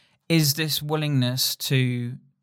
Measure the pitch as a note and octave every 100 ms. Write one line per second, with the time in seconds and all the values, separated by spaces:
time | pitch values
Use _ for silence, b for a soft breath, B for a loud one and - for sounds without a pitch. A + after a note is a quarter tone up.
0 | B B - E3 D3 D3+ D#3 - D3 D#3
1 | D3+ C#3 B2 C3 - - - C3+ B2+ B2
2 | A#2+ C3 - _